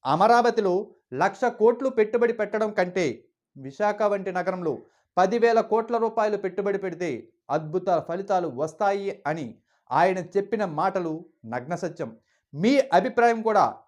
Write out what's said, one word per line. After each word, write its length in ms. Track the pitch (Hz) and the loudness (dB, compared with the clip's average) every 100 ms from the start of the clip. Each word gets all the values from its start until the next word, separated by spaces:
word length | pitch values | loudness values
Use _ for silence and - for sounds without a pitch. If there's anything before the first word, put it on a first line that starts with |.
| 127 | 0
అమరావతిలో 800 | 151 208 233 240 233 202 180 214 _ _ | 2 6 6 4 2 0 0 -2 _ _
లక్ష 320 | 127 185 196 247 | -2 -2 0 -4
కోట్లు 440 | - 220 240 269 | 2 2 2 -2
పెట్టుబడి 440 | 254 214 233 233 | 0 0 2 0
పెట్టడం 380 | 233 202 214 214 | 0 -4 -2 -2
కంటే 520 | 208 180 180 165 110 _ _ _ - | 0 -2 0 -2 -4 _ _ _ -18
విశాఖ 460 | 131 - 208 208 | -16 -4 -2 0
వంటి 280 | 214 202 190 | 0 0 -4
నగరంలో 460 | 180 180 185 170 123 - _ _ - | -4 -4 -4 -4 -6 -10 _ _ 0
పదివేల 440 | 190 233 233 233 | 2 4 4 4
కోట్ల 360 | 226 214 226 233 | 2 0 0 -2
రూపాయలు 400 | 226 226 214 202 | -2 0 -2 -2
పెట్టుబడి 400 | 196 185 208 196 | -6 -4 -4 -4
పెడితే 500 | 196 160 180 127 - _ _ | -6 -6 -6 -6 -10 _ _
అద్భుత 560 | 147 156 175 185 175 - | -4 -2 -4 0 -2 -2
ఫలితాలు 380 | 170 190 190 170 | -8 -2 -2 -2
వస్తాయి 760 | 123 156 156 202 202 196 - 143 | -4 -6 -2 -2 -2 -4 -6 -6
అని 280 | 165 127 - _ _ _ | -6 -8 -14 _ _ _
ఆయన 260 | 135 175 185 | 2 2 2
చెప్పిన 480 | 180 196 196 226 196 | -4 -4 -2 -2 -4
మాటలు 600 | 151 185 190 170 160 175 _ 113 | -2 -2 -2 -4 -6 -10 _ -10
నగ్న 300 | 120 127 170 | -8 -6 -6
సత్యం. 420 | 180 151 135 113 _ _ _ | -6 -8 -12 -12 _ _ _
మీ 240 | 139 202 277 269 | -2 2 2 4
అభిప్రాయం 480 | 175 214 - 240 233 | 4 2 2 4 4
కూడా 340 | 220 208 135 - | 2 4 2 0